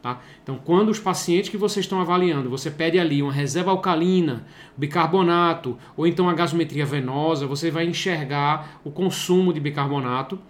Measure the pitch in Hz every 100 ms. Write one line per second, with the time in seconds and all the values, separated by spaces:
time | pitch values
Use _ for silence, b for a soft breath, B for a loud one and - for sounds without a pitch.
0 | 123 123 B B - 131 - 175 214 208
1 | 190 160 - 175 196 208 202 202 180 190
2 | 175 180 180 147 127 127 160 147 165 180
3 | 170 143 143 139 143 156 180 185 185 160
4 | 175 185 160 117 B B B - 143 165
5 | 160 185 175 175 175 160 131 120 B -
6 | 165 170 180 165 170 170 151 139 143 143
7 | 127 135 160 156 139 143 165 156 170 170
8 | 190 165 139 143 143 151 - - 151 147
9 | 185 - - 180 185 151 143 139 139 143
10 | 127 127 135 190 -